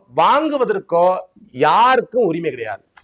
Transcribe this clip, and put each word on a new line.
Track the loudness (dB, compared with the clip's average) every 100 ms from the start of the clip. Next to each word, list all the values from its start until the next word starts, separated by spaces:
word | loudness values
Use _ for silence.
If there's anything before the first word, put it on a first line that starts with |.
| -6 0
வாங்குவதற்கோ | 2 2 0 -2 -2 -4 -2 0 0 0 -8 _ -16
யாருக்கும் | -2 2 4 4 2 0 -2 -2
உரிமை | -2 -6
கிடையாது. | -8 -10 -12 _ _